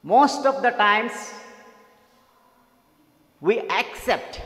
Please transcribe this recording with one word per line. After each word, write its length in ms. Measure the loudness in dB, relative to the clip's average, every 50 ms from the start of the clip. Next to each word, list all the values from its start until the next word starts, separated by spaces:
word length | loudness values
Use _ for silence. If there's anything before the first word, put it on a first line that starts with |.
| 0
most 400 | 4 4 6 6 4 2 0 0
of 160 | 0 0 2
the 80 | 0 -2
times 440 | 2 2 2 4 4 2 0 -4 -8 -10 -14 -14 -16 -18 -20 -20 -20 -20 -20 -20 _ _ -20 _ _ _ _ _ _ _ _ _ _ _ _ _ _ _ _ _ _ _ _ _ _ _ _ _ _ _ _ _ _ _
we 160 | 0 0 0 0
accept 800 | -2 -4 -2 -4 -4 -4 -8 -8 -2 -2 -2 -2 -4 -14 -16 -16 -16